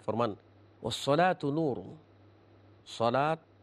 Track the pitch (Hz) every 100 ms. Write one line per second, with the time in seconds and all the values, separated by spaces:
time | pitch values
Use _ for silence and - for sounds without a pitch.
0 | - 110 117 98 - - - - 113 -
1 | - 147 185 170 147 151 156 117 180 156
2 | - - - - - - - - - -
3 | 117 127 151 160 - -